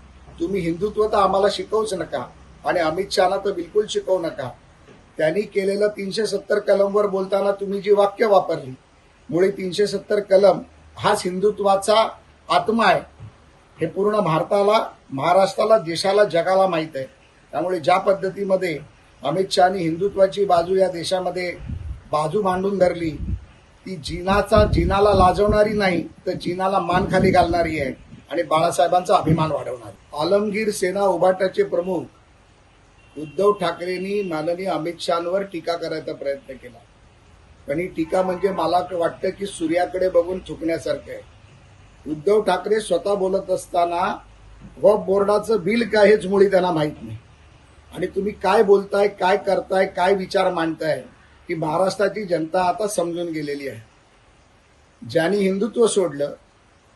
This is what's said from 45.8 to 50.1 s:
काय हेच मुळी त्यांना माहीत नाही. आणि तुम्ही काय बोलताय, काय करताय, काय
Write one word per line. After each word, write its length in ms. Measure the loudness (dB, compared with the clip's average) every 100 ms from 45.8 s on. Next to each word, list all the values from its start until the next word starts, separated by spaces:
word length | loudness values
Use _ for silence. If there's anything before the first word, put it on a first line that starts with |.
| 0
काय 200 | 4 6
हेच 160 | 6 4
मुळी 240 | 4 4
त्यांना 200 | 4 2
माहीत 300 | 0 -2 -4
नाही. 140 | -14 -14 -18 -20 -20 -20 -20 -20 -20
आणि 140 | -8 -6
तुम्ही 260 | -4 -4
काय 300 | -4 2 4
बोलताय, 460 | 6 6 4 0 0
काय 260 | 0 0 0
करताय, 500 | 2 -2 0 0 0
काय 280 | 0 2